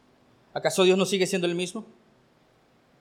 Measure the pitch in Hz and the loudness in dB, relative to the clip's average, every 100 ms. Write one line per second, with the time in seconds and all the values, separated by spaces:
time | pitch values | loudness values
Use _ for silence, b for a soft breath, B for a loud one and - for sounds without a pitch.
0 | _ _ _ _ _ 147 156 190 185 190 | _ _ _ _ _ -6 -4 2 4 4
1 | 190 196 180 190 175 175 180 226 - - | 2 0 0 0 -2 -4 -6 -10 -16 -20
2 | _ _ _ _ _ _ _ _ _ _ | _ _ _ _ _ _ _ _ _ _